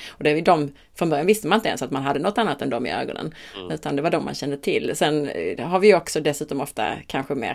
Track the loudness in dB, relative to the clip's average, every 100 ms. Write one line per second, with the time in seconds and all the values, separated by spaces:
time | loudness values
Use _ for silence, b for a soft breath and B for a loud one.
0 | -14 -2 0 4 4 4 2 b b -2
1 | 0 2 4 2 4 2 2 -2 -4 -2
2 | -2 0 0 0 0 -2 -2 -2 -2 -4
3 | -4 -6 -10 B B -12 -8 -6 -4 -2
4 | 0 0 -2 -6 -6 -4 -2 0 0 0
5 | 2 2 -2 -4 -4 -4 0 4 6 6
6 | 2 -2 0 -2 -4 -4 -4 -4 -4 -4
7 | -6 -6 -4 -4 -4